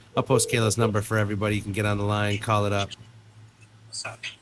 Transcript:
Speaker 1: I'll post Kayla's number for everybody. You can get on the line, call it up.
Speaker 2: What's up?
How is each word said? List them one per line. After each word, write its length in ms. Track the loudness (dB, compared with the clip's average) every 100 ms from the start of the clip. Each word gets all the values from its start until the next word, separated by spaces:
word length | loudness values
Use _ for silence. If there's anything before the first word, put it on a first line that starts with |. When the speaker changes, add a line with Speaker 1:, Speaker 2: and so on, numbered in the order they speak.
| -6 -2
Speaker 1:
I'll 60 |
post 260 | 2 2 2
Kayla's 280 | 2 2 2
number 240 | 2 0
for 160 | 0 0
everybody. 360 | 0 0 0 -2
You 40 |
can 100 | -2
get 140 | -2 0
on 140 | 0
the 40 |
line, 360 | 0 0 0 -2
call 260 | 2 2 2
it 80 |
up. 160 | 0 -2 -8 -20 -20 -20 -20 -20 -20 -20 -20 -16
Speaker 2:
What's 180 | -12 -12
up? 140 | -12 -14 -14